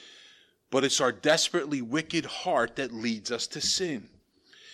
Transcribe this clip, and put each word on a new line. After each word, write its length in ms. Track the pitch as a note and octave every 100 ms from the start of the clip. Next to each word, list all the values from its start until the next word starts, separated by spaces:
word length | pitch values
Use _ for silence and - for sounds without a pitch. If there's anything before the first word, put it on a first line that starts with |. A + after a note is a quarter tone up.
| - - - - _ _ -
but 140 | C3
it's 160 | C3+ -
our 140 | B2+
desperately 680 | - D3 D#3+ - C3+ C#3+ C#3
wicked 440 | A#2 D3+ D#3 E3 C3
heart 500 | - F#3 C#3+ A#2 -
that 160 | B2+
leads 400 | A#2 A#2 A2 G2
us 160 | A#2 -
to 140 | D3+
sin. 480 | - - F3+ A#2+ G2+ _ _ _ _ - -